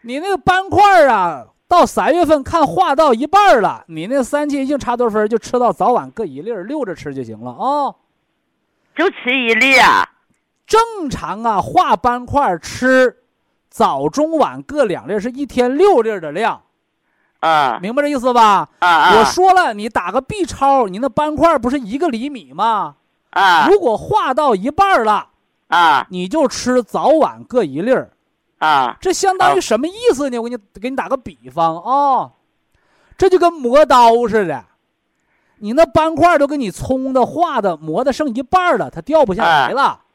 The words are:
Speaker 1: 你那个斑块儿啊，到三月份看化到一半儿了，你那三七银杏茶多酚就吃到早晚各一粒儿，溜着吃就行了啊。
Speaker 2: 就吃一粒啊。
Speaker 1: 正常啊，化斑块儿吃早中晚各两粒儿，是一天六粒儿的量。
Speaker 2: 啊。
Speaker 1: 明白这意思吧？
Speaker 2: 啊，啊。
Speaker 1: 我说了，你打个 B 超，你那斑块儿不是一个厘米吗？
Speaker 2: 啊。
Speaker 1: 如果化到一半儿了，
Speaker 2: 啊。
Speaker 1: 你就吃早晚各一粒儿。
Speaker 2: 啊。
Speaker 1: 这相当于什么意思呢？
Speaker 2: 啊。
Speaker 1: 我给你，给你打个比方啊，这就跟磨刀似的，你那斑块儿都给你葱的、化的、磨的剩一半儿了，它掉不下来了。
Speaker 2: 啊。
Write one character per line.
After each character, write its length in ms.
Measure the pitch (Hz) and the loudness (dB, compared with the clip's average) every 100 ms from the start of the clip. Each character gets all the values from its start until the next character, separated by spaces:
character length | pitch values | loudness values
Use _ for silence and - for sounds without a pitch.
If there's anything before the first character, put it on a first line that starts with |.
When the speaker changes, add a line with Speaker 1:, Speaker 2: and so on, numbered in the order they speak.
Speaker 1:
你 160 | 233 262 | -10 -8
那 100 | 370 | -4
个 80 | 381 | -2
斑 320 | - 370 381 | 0 -2 0
块 140 | 311 | 2
儿 240 | 415 370 277 | 6 6 4
啊， 360 | 214 175 143 104 _ _ | 2 -2 -4 -16 _ _
到 180 | 349 262 | 2 2
三 260 | - 196 | 0 0
月 120 | 330 | 0
份 180 | 302 302 | 2 0
看 240 | 254 330 277 | 0 -2 0
化 280 | 359 359 | 0 0
到 200 | 277 311 | 2 2
一 100 | 226 | 2
半 160 | 294 392 403 | 2 4 6
儿 60 | 277 | 4
了， 240 | 180 120 - | 2 -4 -12
你 220 | 160 180 | -12 -4
那 140 | 277 | -4
三 260 | 240 294 294 | -2 -4 -2
七 80 | 277 | -4
银 100 | 269 | -4
杏 100 | 285 | -4
茶 200 | 240 240 | -4 -2
多 120 | 240 | 0
酚 200 | 214 214 | 0 0
就 100 | 226 | -2
吃 180 | - 247 | -2 -2
到 160 | 240 | 0
早 200 | 180 196 | 0 0
晚 180 | 240 131 | 0 -4
各 160 | - 196 | -10 -10
一 160 | 131 | -10
粒 80 | 190 | -10
儿， 140 | 220 | -10
溜 200 | 190 302 | -8 -8
着 100 | 220 | -8
吃 200 | 160 151 | -8 -10
就 80 | 135 | -10
行 180 | 117 107 | -12 -12
了 120 | 120 | -14
啊。 420 | 123 233 294 269 - _ _ _ _ _ _ _ _ _ - | -8 -4 -2 -4 -8 _ _ _ _ _ _ _ _ _ -4
Speaker 2:
就 120 | 339 | -4
吃 200 | - 247 | -2 -4
一 240 | 262 240 | -2 0
粒 240 | 220 262 262 | 0 2 4
啊。 300 | 196 104 - _ _ _ _ _ _ | 4 4 0 _ _ _ _ _ _
Speaker 1:
正 420 | 440 466 427 294 | 2 2 -4 -8
常 360 | - 160 196 | -8 -8 -4
啊， 160 | 233 196 | -2 -2
化 360 | - 370 311 214 | 0 0 2 0
斑 300 | 247 240 247 | 0 -4 -4
块 160 | 277 | -2
儿 140 | 254 170 | 0 -2
吃 580 | - - 254 262 254 - _ _ _ _ _ | -8 -4 2 4 2 0 _ _ _ _ _
早 400 | - 208 143 147 | -2 0 0 -2
中 280 | 247 311 320 | -2 -2 0
晚 240 | 180 127 | -2 -4
各 220 | 139 294 | -8 -2
两 240 | 220 147 117 | -2 -2 -6
粒 60 | |
儿， 60 | 202 | -6
是 100 | 214 | -6
一 140 | 247 | -8
天 320 | 277 247 247 277 | -6 -2 -2 2
六 260 | 403 311 | 4 4
粒 80 | 220 | 0
儿 100 | 202 | -6
的 100 | 156 | -8
量。 300 | 156 220 143 _ _ _ _ _ _ _ _ | -4 -4 -6 _ _ _ _ _ _ _ _
Speaker 2:
啊。 400 | 160 156 135 113 | 0 2 2 -2
Speaker 1:
明 100 | 185 | -4
白 100 | 254 | -2
这 60 | 294 | -2
意 80 | 285 | -2
思 160 | 254 | 0
吧？ 360 | 240 220 190 151 _ | 4 4 4 -2 _
Speaker 2:
啊， 100 | 180 | 2
啊。 300 | 165 165 220 | 4 4 4
Speaker 1:
我 60 | |
说 280 | 139 208 381 | 2 2 4
了， 200 | 370 311 | 4 2
你 140 | 208 220 | -4 -6
打 240 | 240 180 | -6 -4
个 80 | 220 | -6
B 240 | 262 427 | -6 -8
超， 420 | 320 - 277 269 214 | -8 -2 0 2 0
你 120 | 185 | -4
那 100 | 262 | -6
斑 260 | 262 302 | -4 -4
块 160 | 302 339 | 0 0
儿 80 | 294 | 2
不 100 | 240 | -2
是 100 | 285 | -6
一 180 | 208 262 | -6 -4
个 100 | 339 | -4
厘 220 | 226 277 | -4 -10
米 220 | 262 135 | -12 -16
吗？ 420 | 151 226 214 160 139 _ _ _ | -4 -2 -2 -6 _ _ _ _
Speaker 2:
啊。 360 | - 190 175 285 | 0 4 4 4
Speaker 1:
如 80 | 403 | 4
果 180 | 311 214 | 2 -2
化 360 | - 415 320 | -2 -2 0
到 220 | 262 294 | 0 0
一 160 | 202 226 | 0 -4
半 160 | 302 392 | 0 2
儿 180 | 349 | 2
了， 240 | 220 202 - _ _ _ _ | 2 -2 -4 _ _ _ _
Speaker 2:
啊。 380 | 170 170 139 - | 2 4 2 -2
Speaker 1:
你 180 | 180 180 | -8 -4
就 200 | 311 262 | -2 -2
吃 340 | - 240 254 | -2 -2 -2
早 260 | 226 180 190 | -2 -2 2
晚 340 | 311 196 113 | 2 2 -2
各 200 | 131 247 | -4 -4
一 160 | 170 135 | -2 -4
粒 120 | 220 | -2
儿。 180 | 233 127 _ _ _ _ _ | -2 -2 _ _ _ _ _
Speaker 2:
啊。 380 | 156 143 127 - | 0 2 0 -4
Speaker 1:
这 120 | 359 | -6
相 240 | 349 381 381 | -2 -2 0
当 200 | - 381 | 0 0
于 40 | |
什 180 | - 226 | 0 -4
么 80 | 311 | -4
意 60 | 415 480 | -2 -2
思 160 | 262 285 | 0 -4
呢？ 80 | 240 | -6
Speaker 2:
啊。 20 | |
Speaker 1:
我 80 | 233 | -8
给 60 | |
你， 260 | 247 _ - | -12 _ -12
给 80 | 233 | -8
你 80 | 262 | -8
打 120 | 247 | -6
个 80 | 262 | -8
比 340 | 226 147 123 | -8 -20 -12
方 280 | 139 165 165 | -2 -2 -2
啊， 520 | 196 277 285 247 139 _ _ _ _ _ _ _ _ _ | -2 0 2 0 -4 _ _ _ _ _ _ _ _ _
这 100 | 370 | 2
就 100 | 359 | 4
跟 140 | 339 | 2
磨 320 | 339 240 269 | 0 0 2
刀 420 | 294 262 233 233 240 | 4 6 6 4 2
似 180 | 220 180 | 0 -2
的， 180 | 131 - _ _ _ _ _ _ _ _ _ | -6 -10 _ _ _ _ _ _ _ _ _
你 140 | 208 | -4
那 120 | 262 330 | 0 2
斑 280 | 330 320 | 2 -2
块 160 | 311 339 | 2 2
儿 80 | 320 | 4
都 80 | 285 | 0
给 100 | 294 | -2
你 140 | 220 | -6
葱 420 | - - 262 269 | -8 -6 -4 -2
的、 120 | 262 240 | -2 -2
化 340 | 277 339 269 | -2 -2 0
的、 160 | 202 160 | -2 -4
磨 260 | 156 170 | -6 -4
的 100 | 269 | -2
剩 220 | 247 302 | -4 -6
一 80 | 220 | -6
半 180 | 262 370 | -2 0
儿 180 | 359 247 | 0 -2
了， 120 | 139 | -4
它 100 | - | -10
掉 240 | 160 311 | -2 0
不 100 | 240 | 2
下 80 | 180 | 0
来 260 | 165 156 131 | 2 2 2
了。 120 | 247 | 0
Speaker 2:
啊。 180 | 254 127 _ | -2 -2 _